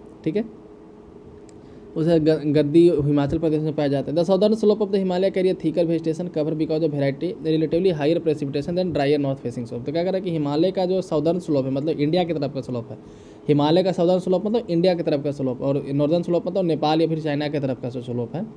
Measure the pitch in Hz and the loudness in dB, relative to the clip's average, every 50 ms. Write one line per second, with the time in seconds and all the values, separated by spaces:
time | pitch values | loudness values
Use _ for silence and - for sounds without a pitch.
0 | - - - - - 160 151 208 226 - - - - - - - - - - - | -20 -20 -14 -8 -6 -4 -2 -2 -4 -6 -8 -20 -20 -20 -20 -20 -20 -20 -20 -20
1 | - - - - - - - - - - - - - - - - - - - 160 | -20 -20 -20 -20 -20 -20 -20 -20 -20 -20 -20 -20 -20 -20 -20 -20 -18 -10 -4 -2
2 | 151 170 170 160 151 160 156 147 143 151 139 151 147 143 147 170 170 175 165 143 | 0 2 4 4 4 4 2 2 2 0 2 2 2 4 6 6 6 6 4 2
3 | 139 147 143 143 143 143 160 160 170 156 151 151 156 156 139 151 147 143 139 139 | 0 0 2 2 0 0 -2 -2 0 0 0 0 -2 -2 -2 -2 0 0 0 -2
4 | 127 - 143 165 170 170 190 180 208 214 220 220 220 208 202 214 214 190 196 196 | -2 -2 0 0 2 2 2 4 4 2 2 2 2 2 2 2 0 0 0 0
5 | 190 185 180 180 190 190 - 190 185 185 175 180 - 160 - 175 170 165 170 160 | 0 0 0 0 0 0 0 2 0 0 0 0 -2 -2 0 0 0 0 0 -2
6 | 160 165 156 160 180 175 - 156 147 156 156 156 160 156 156 156 165 156 143 143 | 0 -2 -4 -4 -4 -6 -4 -2 -2 -2 -2 -2 -2 -2 0 0 0 0 0 0
7 | 139 139 135 - 156 175 - - 147 160 160 160 160 147 165 170 185 190 170 151 | 0 0 -2 -2 -4 -6 -6 -4 -2 0 0 0 2 2 0 2 2 2 0 2
8 | 143 151 170 170 - 160 147 147 147 139 139 147 143 - 170 180 185 180 143 147 | 2 2 2 2 0 -2 -2 -2 -2 -4 -4 -4 -4 -2 -2 -2 -2 -2 0 0
9 | 139 139 151 143 143 135 135 135 - - - 127 120 113 120 120 120 147 147 165 | 2 2 2 2 2 -2 -2 -4 -6 -8 -6 -6 -8 -8 -8 -8 -6 -4 -2 -2
10 | 175 190 185 190 185 180 165 160 147 143 147 151 170 190 190 196 185 180 190 190 | -2 0 -2 -2 -2 -2 -2 -2 -2 0 0 2 2 2 2 0 0 0 0 -2
11 | 180 - 170 151 147 165 180 180 175 - 151 139 131 135 131 139 143 165 147 - | -2 -2 -2 0 2 2 0 0 0 0 0 0 0 0 -2 -2 -2 -2 -2 0
12 | 147 147 160 180 180 165 160 151 143 131 143 139 123 - 127 120 117 - 120 - | 0 2 2 2 0 0 -2 -2 -4 -4 -4 -6 -6 -6 -6 -6 -6 -8 -12 -16
13 | - - - - - - - - - - 147 147 143 151 165 185 185 190 180 180 | -16 -20 -20 -20 -20 -20 -20 -6 0 2 2 4 4 4 4 4 4 2 2 2
14 | 170 175 185 185 180 185 185 180 208 208 226 233 - - 170 165 170 185 180 170 | 2 2 2 2 2 0 0 0 0 0 -2 -2 0 0 0 2 4 2 2 2
15 | 156 156 151 139 147 147 139 143 135 131 123 - 131 139 139 143 - 135 139 143 | 0 0 -2 -2 -2 -2 -4 -2 -2 -4 -4 -2 -2 -2 -2 -2 -2 -2 0 0
16 | 147 147 165 175 175 175 170 170 - 180 175 196 185 170 156 - 151 151 156 160 | 2 2 2 0 0 0 0 -2 0 -2 -2 -2 0 0 0 0 2 2 2 2
17 | 165 160 160 156 147 151 143 147 147 147 147 143 139 135 127 117 - 127 123 127 | 2 2 0 -2 -2 -2 -2 -2 -2 -2 -2 -2 -2 -2 -4 -4 -6 -8 -8 -8
18 | 117 123 120 120 120 113 - 160 220 220 - | -8 -6 -4 -4 -4 -4 -6 -8 -8 -8 -12